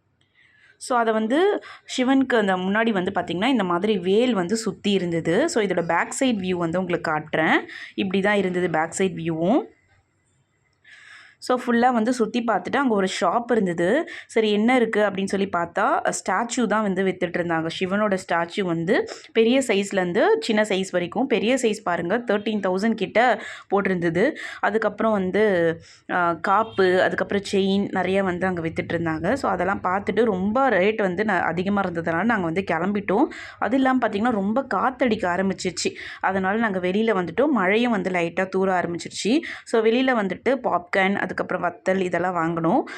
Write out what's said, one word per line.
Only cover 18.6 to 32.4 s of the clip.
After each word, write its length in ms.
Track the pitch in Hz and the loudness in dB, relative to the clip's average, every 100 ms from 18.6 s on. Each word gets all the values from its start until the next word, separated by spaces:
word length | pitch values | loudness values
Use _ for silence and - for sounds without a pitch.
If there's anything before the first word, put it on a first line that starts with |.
வந்து 300 | 185 165 170 311 453 - - | -2 0 0 0 -2 -10 -2
பெரிய 240 | 233 226 269 | 2 4 4
சைஸ்லேருந்து 600 | 262 196 202 196 175 190 359 440 | 2 0 0 0 0 2 2 2
சின்ன 220 | - 214 | 2 0
சைஸ் 280 | 214 190 185 | 2 0 0
வரைக்கும். 360 | 180 175 196 262 | -2 -2 -2 0
பெரிய 280 | 202 208 | 2 2
சைஸ் 260 | 254 220 - | 2 0 -2
பாருங்க, 340 | 180 170 170 240 | -2 -2 0 -2
தர்டீன் 440 | 240 208 220 214 190 | 0 -2 -2 -2 -2
தௌசண்ட் 280 | 185 226 | 0 0
கிட்ட 240 | 220 185 208 247 202 - - - | 0 0 2 2 2 -4 -18 -2
போட்டிருந்தது. 540 | 196 196 180 170 170 269 - - - | 0 0 0 0 2 0 -2 -10 -4
அதுக்கப்புறம் 520 | 208 220 214 208 220 | 0 0 0 0 0
வந்து, 300 | 202 185 196 214 180 165 165 - - - | 0 0 2 2 2 0 -2 -10 -20 -6
ஆ, 220 | 185 170 165 202 | 0 0 0 0
காப்பு, 540 | 196 220 196 185 185 | 0 0 2 2 4
அதுக்கப்புறம் 400 | 170 180 185 202 196 | 2 0 -2 -4 -2
செயின் 340 | 196 196 196 202 | 0 2 0 0
நிறைய 320 | 190 185 196 | -2 0 0
வந்து 240 | 196 175 185 | -2 -2 -2
அங்க 160 | 175 | -2
வித்துட்டு 320 | 160 165 175 | -4 -6 -4
இருந்தாங்க. 380 | 170 165 160 175 | -4 -4 -2 -2
So, 180 | 208 202 | -2 -2
அதெல்லாம் 320 | 180 180 202 | -2 -2 -2
பார்த்துட்டு 420 | 185 190 202 196 | -2 -2 0 0
ரொம்ப 460 | 233 185 202 254 269 | 0 0 0 2 2
ரேட் 320 | 190 202 220 190 | 4 2 2 -2
வந்து 160 | 175 | 0
ந-, 200 | 220 180 - | 0 0 0
அதிகமா 300 | 165 190 202 | -2 0 0
இருந்ததுனால 400 | 190 165 165 165 | -2 -4 -2 0
நாங்க 220 | 220 220 | 0 0